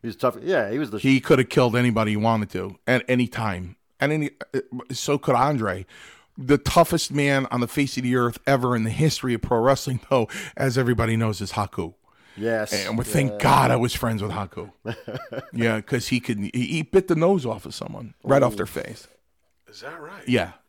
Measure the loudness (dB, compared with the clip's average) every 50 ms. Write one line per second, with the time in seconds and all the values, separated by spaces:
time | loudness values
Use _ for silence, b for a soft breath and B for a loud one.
0 | -8 -10 -6 0 0 0 0 -2 -4 0 0 0 0 0 -2 -4 -4 -4 -6 0
1 | 2 2 2 2 4 4 4 4 4 2 2 2 2 4 2 2 2 2 2 2
2 | 0 0 0 0 2 2 2 2 0 -4 -6 -8 -8 -8 -10 _ _ 0 0 0
3 | 2 0 2 2 2 0 -2 -2 -2 -2 -2 -4 -8 -12 -14 _ _ _ _ _
4 | -2 0 0 0 -2 -4 _ _ -16 _ -6 -6 -6 _ -12 -12 -10 _ -10 -8
5 | -2 -2 -2 0 2 2 2 4 4 2 2 0 -2 -2 -4 -6 -8 B B B
6 | B B B B B B B -10 2 2 2 2 2 2 4 4 4 4 2 -2
7 | -2 -2 0 0 2 4 2 2 0 0 -2 -2 -2 -2 0 0 0 0 -2 -4
8 | 0 2 2 4 2 2 0 -2 _ 2 2 4 4 2 2 2 0 -2 0 2
9 | 2 2 2 0 -2 -2 -2 -2 0 2 2 4 4 4 2 2 0 -4 -6 -6
10 | -2 0 2 2 2 B B B B B B -2 -2 0 2 2 2 2 2 2
11 | 2 0 2 0 0 0 -2 -4 -6 -6 -2 -4 -4 -4 -4 -8 -8 -8 -10 _
12 | _ b b b b b b -6 -2 -2 0 0 -2 -2 -4 -4 -4 -2 -4 -4
13 | -4 0 0 0 0 0 -2 0 2 4 4 6 4 4 2 2 0 0 -2 -2
14 | -2 -2 -2 -2 -4 -4 -4 -6 -8 -8 -10 -14 -14 -14 _ _ _ -10 -10 -10
15 | -12 -12 -12 -12 -12 -10 -12 -12 -12 -8 -4 0 0 0 0 -2 -4 -4 -4 -4
16 | -2 -2 -2 -2 -2 -2 -4 -4 -4 -4 -4 -4 -4 -2 -2 -4 -4 _ 2 2
17 | 2 4 0 2 4 4 2 2 0 -4 -8 -8 -10 -14 -12 -12 -12 -12 -12 -14
18 | -14 -16 -18 _ 0 2 4 4 4 2 0 -2 -6 -6 -6 -8 -8 -8 -12 -16
19 | -20 _ _ _ _ _ _ _ _ _ _ _ _ _ -20 -18 -16 -16 -16 -16
20 | -16 -18 -18 -14 -4 0 0 0 0 -2 -10 _ _